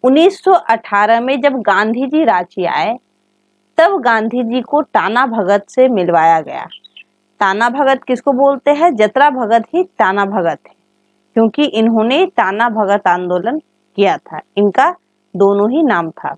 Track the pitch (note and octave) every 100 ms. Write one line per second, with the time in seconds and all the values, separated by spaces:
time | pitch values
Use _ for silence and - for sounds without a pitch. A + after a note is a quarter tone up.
0 | B3+ C#4 F4 F#4+ F#4 F#4 - A3+ - G3+
1 | G#3+ A#3 B3 C4+ C#4+ C4 G#3+ F#3+ G#3+ A3+
2 | C4 D4+ D4 F#3 F3 - F3 D3 F3 B3
3 | _ _ _ _ _ _ _ - E4+ G4
4 | B3 A3+ A3 A#3+ A#3 B3 - D4 D4 A3
5 | F3+ A3+ C4 A3+ F#3 G3+ - - C4 A3
6 | F3 E3+ D#3+ E3 C3+ C3+ - - _ -
7 | - _ _ _ G3+ F#3+ A#3+ B3+ C4+ C4+
8 | - B3 - B3+ C#4 C#4 - D4 E4+ A#3
9 | G#3+ - C#4+ C4 A3 A3+ A3 E4+ F#4 -
10 | G3 G3 G3 G3+ E3+ D3 - _ _ _
11 | _ _ _ - A3+ B3 D4 A3 A3 A3+
12 | A3 C#4 F#4 - F#3+ G3+ A#3 A3 G3 G3+
13 | F#3+ F3 F3+ F3+ G#3 D4+ _ _ _ -
14 | G3 D3+ - D#3 - - G3+ F#3+ D4 -
15 | _ _ _ F3+ G3 G3+ G#3 C#4 D4+ F#3
16 | E3 - C#3+